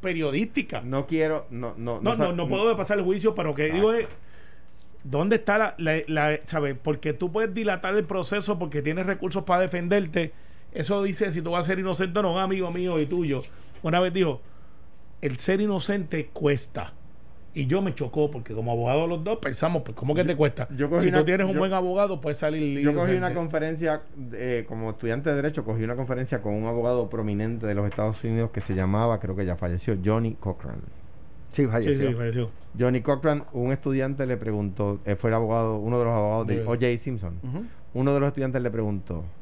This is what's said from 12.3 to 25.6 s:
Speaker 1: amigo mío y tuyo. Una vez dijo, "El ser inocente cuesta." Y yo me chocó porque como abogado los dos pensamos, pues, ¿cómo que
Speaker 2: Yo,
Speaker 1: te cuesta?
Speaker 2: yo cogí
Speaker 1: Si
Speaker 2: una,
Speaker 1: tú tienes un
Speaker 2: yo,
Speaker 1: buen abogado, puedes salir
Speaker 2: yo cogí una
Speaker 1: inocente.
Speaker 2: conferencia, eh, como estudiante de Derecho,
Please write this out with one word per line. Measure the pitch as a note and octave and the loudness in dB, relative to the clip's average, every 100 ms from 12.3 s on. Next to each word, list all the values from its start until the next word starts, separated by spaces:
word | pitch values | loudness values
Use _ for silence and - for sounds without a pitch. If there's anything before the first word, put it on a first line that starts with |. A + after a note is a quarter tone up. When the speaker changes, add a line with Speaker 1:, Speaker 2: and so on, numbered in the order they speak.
| F#3+ | 2
Speaker 1:
amigo | F#3+ F#3+ F3+ | 0 0 0
mío | F3 F3+ E3 | 0 0 2
y | D3 | 2
tuyo. | F3 D#3+ C3+ - - - - | 0 0 0 -4 -10 -10 -6
Una | E3 E3+ | 0 4
vez | F#3 | 4
dijo, | F3+ F3 C3 - - - - - - - - | 4 2 0 -6 -12 -12 -12 -12 -12 -12 -4
"El | D3 B2+ | -4 -2
ser | - F#3+ | 0 2
inocente | G#3 F#3+ - G3+ E3 D#3+ D3+ | 2 0 0 -2 0 -4 -4
cuesta." | - D3+ C#3 - - E2+ - - - - - - | 0 2 2 0 -6 -8 -10 -12 -12 -12 -12 -10
Y | - C3 | -4 2
yo | F3 | 2
me | F#3+ | 2
chocó | - B2+ D3+ D3+ | -2 -4 0 0
porque | C#3+ A2+ | 0 -8
como | A2 A2+ | -4 -2
abogado | A#2 A#2+ C#3 E3+ | 0 2 2 2
los | E3+ | -2
dos | E3 A3+ | -2 -2
pensamos, | D3 A#2 D#3+ E3+ | -2 0 0 0
pues, | - | -2
¿cómo | A2 B2+ | -4 0
que | D3+ | 2
Speaker 2:
Yo, | E3+ | 2
Speaker 1:
te | D3+ | 4
cuesta? | D3 - B2 | 2 2 -6
Speaker 2:
yo | C3+ C#3+ | -2 0
cogí | E3+ | 4
Speaker 1:
Si | F3 | 6
Speaker 2:
una, | F3+ | 6
Speaker 1:
tú | D#3 | 4
tienes | F#3 F#3+ | 4 2
un | |
Speaker 2:
yo, | F#3+ | 2
Speaker 1:
buen | F#3+ | 2
abogado, | F#3+ F3+ F#3 G3+ F3+ | 2 2 2 2 0
puedes | D3+ D3 | -4 -2
salir | D#3 D#3 D3+ C#3 | 0 0 0 2
Speaker 2:
yo | C#3+ | 2
cogí | D3 F3 | 4 2
una | F#3 | 2
Speaker 1:
inocente. | F3+ F3 | 2 0
Speaker 2:
conferencia, | E3 D#3 D#3 D#3+ E3 D3+ D#3 C#3+ B2+ | 0 0 0 0 0 0 -4 -10 -10
eh, | A2 B2+ A#2+ G#2 | -4 0 0 -2
como | A2+ A2+ | -4 -4
estudiante | A2 A#2 A#2 D3+ | -2 -2 0 0
de | C#3+ | 2
Derecho, | C#3+ D3+ | 0 -2